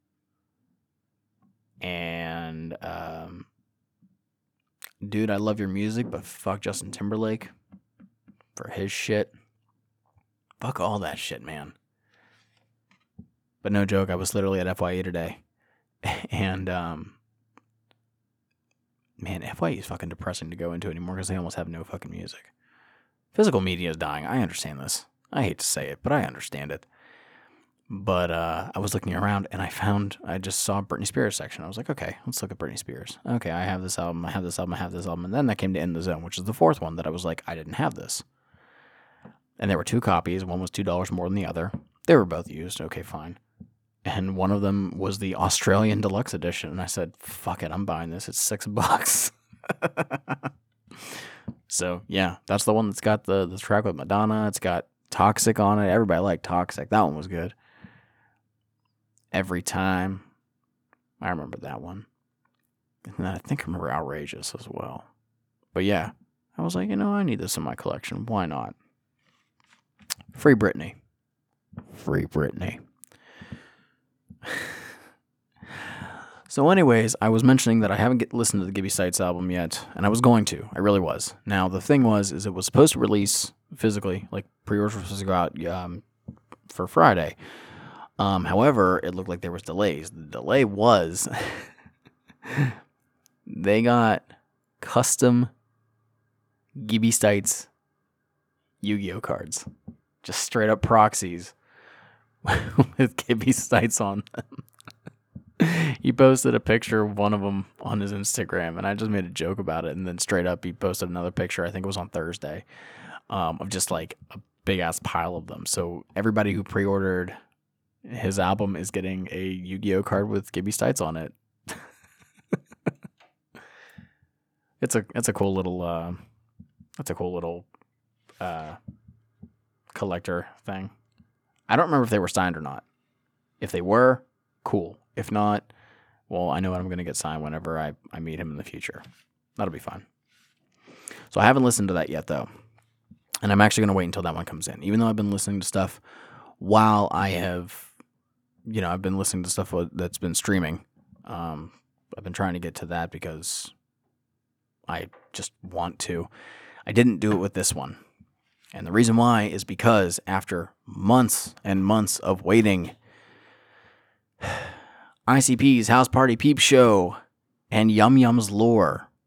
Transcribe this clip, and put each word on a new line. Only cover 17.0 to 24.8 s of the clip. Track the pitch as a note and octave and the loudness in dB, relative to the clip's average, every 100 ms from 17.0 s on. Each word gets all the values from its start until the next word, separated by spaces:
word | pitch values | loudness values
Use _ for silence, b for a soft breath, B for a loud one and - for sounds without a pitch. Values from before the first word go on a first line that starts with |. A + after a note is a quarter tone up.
| - _ _ _ _ _ _ _ _ _ _ _ _ _ _ _ _ _ _ _ _ - | -14 _ _ _ _ _ _ _ _ _ _ _ _ _ _ _ _ _ _ _ _ -14
man, | F2+ F2+ | -10 -10
F | - - | -10 -6
Y | E2 | -4
E | C3 | -4
is | - | -8
fucking | F2 E2+ | -12 -12
depressing | F2 - F2+ E2 | -10 -10 -10 -10
to | E2+ | -8
go | E2+ | -8
into | E2+ F#2+ | -8 -8
anymore | E2 F2 F#2 | -8 -8 -8
'cause | F#2 | -6
they | F#2 | -6
almost | F2 - | -6 -8
have | E2+ | -10
no | E2 | -10
fucking | E2 F2 - | -12 -14 -14
music. | E2+ E2+ - - _ b b b b b b _ | -14 -14 -18 -20 _ b b b b b b _
Physical | - G#3+ A#2+ | 2 4 4
media | F#2 F2 F2 | 0 -2 -4
is | D#2+ | -4
dying. | D#2+ D2 D2 | -4 -6 -4
I | B2 | -2
understand | F#2+ F2 - C#2+ | -2 -4 -10 -10